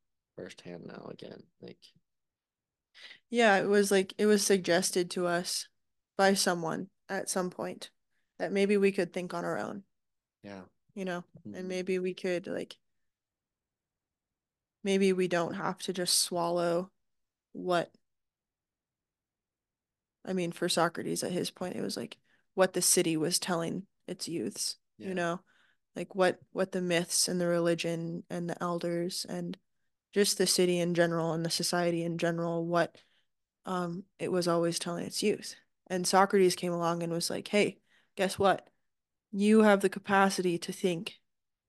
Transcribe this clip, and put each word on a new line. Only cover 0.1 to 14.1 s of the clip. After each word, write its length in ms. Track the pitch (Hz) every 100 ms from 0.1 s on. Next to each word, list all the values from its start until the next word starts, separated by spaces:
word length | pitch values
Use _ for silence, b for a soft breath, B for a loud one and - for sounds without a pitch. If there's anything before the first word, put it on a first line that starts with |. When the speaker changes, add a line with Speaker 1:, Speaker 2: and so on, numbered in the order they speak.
| _ _ -
Speaker 1:
firsthand 500 | 92 - 90 87 98
now 220 | 104 -
again. 320 | - - - - _
Like, 160 | 120 - - _ _ _ _ _ _ _ _ _ _ B B B _
Speaker 2:
Yeah, 300 | 240 226 196
it 80 | 196
was, 240 | 202 196
like, 240 | 196 190 -
it 80 | 214
was 180 | 208
suggested 640 | 208 196 175 170 190 185 180
to 160 | 185 175
us 420 | 175 180 - - _ _ _ _ -
by 160 | 196
someone 560 | 196 190 175 160 - 185 _ -
at 200 | 190 -
some 220 | 190 180
point 400 | - 180 - - _ _ _ _ -
that 140 | 160
maybe 240 | 196 196 202
we 140 | 196
could 200 | 196 175
think 220 | 185 180
on 100 | 175
our 140 | 170 131
own. 240 | 104 208 - _ _ _ _ _
Speaker 1:
Yeah. 200 | 101 98 90 _ _
Speaker 2:
You 100 | 202
know, 200 | 185 175 - - 208
Speaker 1:
Mm-hmm. 100 | 190
Speaker 2:
and 120 | 185
maybe 300 | 185 185 185
we 160 | 185
could, 320 | 185 185 175 -
like, 300 | - - - _ _ _ _ _ _ _ _ _ _ _ _ _